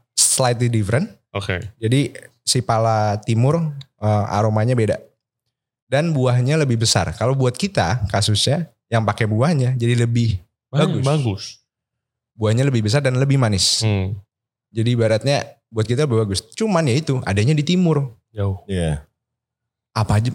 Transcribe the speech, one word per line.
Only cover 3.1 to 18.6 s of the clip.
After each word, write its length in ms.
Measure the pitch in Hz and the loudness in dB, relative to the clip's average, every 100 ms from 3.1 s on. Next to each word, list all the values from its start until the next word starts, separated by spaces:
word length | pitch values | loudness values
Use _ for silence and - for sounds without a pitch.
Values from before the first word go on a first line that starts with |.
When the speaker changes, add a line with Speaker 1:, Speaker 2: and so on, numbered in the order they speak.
| 104 | -2
Speaker 1:
timur, 420 | - 113 131 165 160 143 - - | -2 0 2 0 -2 -8 -16 -6
eh, 280 | 107 104 98 | 0 0 0
aromanya 420 | 101 110 107 110 | -2 0 0 0
beda. 220 | 123 104 - - _ _ _ _ _ _ _ | 0 0 -2 -8 _ _ _ _ _ _ _
Dan 280 | - 131 170 | -4 -2 0
buahnya 440 | 147 123 123 123 156 | 0 2 2 2 2
lebih 180 | 139 117 | 2 0
besar. 340 | 113 110 82 | 0 0 -2
Kalau 200 | 80 113 | -2 -2
buat 200 | 135 123 | 0 0
kita 500 | - 202 156 85 120 - | -2 -4 0 0 0 -2
kasusnya 600 | 98 101 104 - 151 165 _ - | 0 0 0 0 -2 -4 _ -4
yang 160 | 113 | -2
pakai 220 | 107 101 | 0 -2
buahnya 480 | 107 107 143 156 123 | -2 0 0 2 0
jadi 220 | 127 117 120 | 0 0 2
lebih 380 | 117 120 117 95 - _ - | 2 2 0 -2 -8 _ -6
Speaker 2:
Bagus. 180 | 143 190 | 0 0
Speaker 1:
bagus. 80 | 107 | 0
Speaker 2:
Bagus. 420 | 135 151 120 95 - - _ _ _ _ _ _ _ | 0 0 -2 -6 -10 -20 _ _ _ _ _ _ _
Speaker 1:
Buahnya 280 | - 110 113 | -4 0 2
lebih 200 | 139 123 | 2 0
besar 180 | 107 139 | 0 0
dan 160 | 135 127 | 0 0
lebih 180 | 139 139 | 2 2
manis. 440 | 113 98 - - | 2 2 0 0
Speaker 2:
Hmm. 320 | 110 101 95 101 - _ _ _ _ | 0 0 -2 -6 -12 _ _ _ _
Speaker 1:
Jadi 220 | 110 113 | -4 0
ibaratnya 460 | 120 113 110 135 139 - - _ | 2 2 2 0 -2 -4 -14 _
buat 180 | 113 | -4
kita 200 | 107 123 | -2 0
lebih 160 | 147 113 | 0 0
bagus. 240 | 107 95 - | 0 -4 -6
Cuman 340 | - 220 175 | -4 0 0
ya 100 | 160 | 2
itu 240 | 123 156 131 | 0 0 -4
adanya 300 | - 98 110 | -2 0 2
di 120 | 156 | 2
timur. 480 | 147 180 175 143 139 - _ | 2 2 2 0 -2 -10 _
Speaker 2:
Jauh. 300 | 107 101 92 | -6 -4 -4